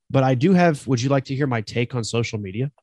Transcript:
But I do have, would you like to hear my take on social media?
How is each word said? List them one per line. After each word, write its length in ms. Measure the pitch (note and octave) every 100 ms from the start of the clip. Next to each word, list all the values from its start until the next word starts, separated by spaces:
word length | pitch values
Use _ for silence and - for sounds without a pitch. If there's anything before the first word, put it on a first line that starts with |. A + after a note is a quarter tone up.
| -
But 140 | C3+
I 100 | C3
do 200 | B2 D#3+
have, 340 | F3+ F3 D3 -
would 120 | B2+
you 80 | C3
like 160 | C#3 C3
to 100 | C#3
hear 100 | C#3+
my 160 | A#2
take 320 | G#2 A#2+ B2
on 100 | B2
social 360 | G#2+ A#2 A2+ A2
media? 320 | G2 G2+ C#3 -